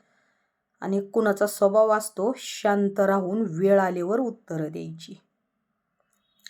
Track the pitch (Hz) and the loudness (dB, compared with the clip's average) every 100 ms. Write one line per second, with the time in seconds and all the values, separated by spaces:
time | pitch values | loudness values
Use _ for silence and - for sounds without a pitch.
0 | _ _ _ _ _ _ _ _ 185 196 | _ _ _ _ _ _ _ _ -4 -4
1 | 196 226 220 196 208 - 202 208 220 214 | -2 0 0 2 -2 2 2 4 4 2
2 | 214 - 202 262 - - 214 202 202 196 | -2 -4 -4 -4 -10 -4 0 2 0 2
3 | 196 196 185 208 214 160 190 196 185 180 | 2 2 0 -4 -4 0 4 4 4 -2
4 | 175 226 254 233 _ 165 151 165 165 160 | -2 -2 -2 -6 _ -8 -6 -8 -12 -14
5 | - 196 _ _ _ _ _ _ _ _ | -18 -20 _ _ _ _ _ _ _ _
6 | _ _ _ _ - | _ _ _ _ -8